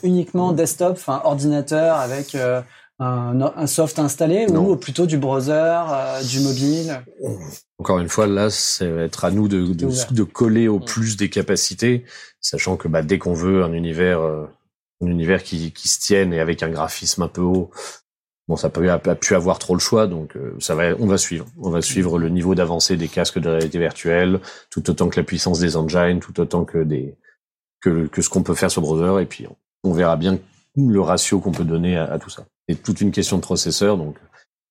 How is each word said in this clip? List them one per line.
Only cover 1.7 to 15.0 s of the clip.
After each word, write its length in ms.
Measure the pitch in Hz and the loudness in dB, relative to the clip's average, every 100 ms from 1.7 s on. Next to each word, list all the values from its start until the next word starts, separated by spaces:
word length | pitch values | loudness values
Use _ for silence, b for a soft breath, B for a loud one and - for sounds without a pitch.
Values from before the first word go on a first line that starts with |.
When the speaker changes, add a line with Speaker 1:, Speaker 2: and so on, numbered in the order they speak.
| 156 165 156 | 2 2 2
Speaker 1:
avec, 400 | 123 139 139 139 | 0 -4 -6 -2
euh, 260 | 127 127 123 B B - | 0 0 -4 B B -6
un, 400 | 127 123 120 127 | -4 -2 0 0
un 260 | 147 165 147 | 0 0 -2
soft 320 | - 156 - | 0 0 0
installé, 480 | 143 - 156 196 220 | -2 0 2 2 2
Speaker 2:
Non. 220 | 165 196 | 4 2
Speaker 1:
ou 40 | 151 | 0
plutôt 300 | - 147 175 | -2 0 0
du 120 | 151 | 0
browser, 360 | 135 135 135 | 0 0 0
euh, 680 | 151 165 170 160 135 131 131 | 2 2 2 0 -2 -4 -4
du 180 | 127 135 | -2 0
mobile ? 600 | 139 127 143 160 160 131 - - 127 104 76 - _ - | 0 2 0 0 -2 -8 -12 -10 -8 -8 -12 -16 _ -6
Speaker 2:
Encore 200 | - 92 | 0 0
une 100 | 87 | 0
fois, 180 | - 104 | 0 2
là, 220 | 98 104 | 2 0
ça 360 | - - - 90 | 0 -2 -2 -2
va 140 | 82 | -2
être 200 | 80 - | -4 -2
à 80 | 90 | 0
nous 160 | 101 104 | 2 2
de, 200 | 95 90 | 2 0
de, 220 | 87 135 | 0 -2
Speaker 1:
C'est 180 | 127 127 | -2 0
ouvert. 40 | |
Speaker 2:
de 120 | 117 | 0
coller 440 | 98 - 113 110 113 | 0 2 2 4 4
au 120 | 101 | 2
Speaker 3:
Mm. 40 | 98 | -2
Speaker 2:
plus 300 | 113 110 104 | -2 -2 -2
des 140 | 98 | -2
capacités, 760 | 101 95 92 - 92 120 123 123 B B _ | -2 0 0 -2 0 0 0 -2 B B _
sachant 340 | - - 92 90 | -6 -4 -2 -2
que, 140 | 82 | 0
bah, 120 | 80 | -2
dès 160 | 76 92 | 0 0
qu'on 160 | 90 | 0
veut 300 | 82 92 95 | 0 2 2
un 80 | 85 | 2
univers, 480 | 82 85 80 90 85 | -2 -4 0 2 2
euh, 260 | 80 78 76 - _ _ _ - | 0 -4 -8 -18 _ _ _ -6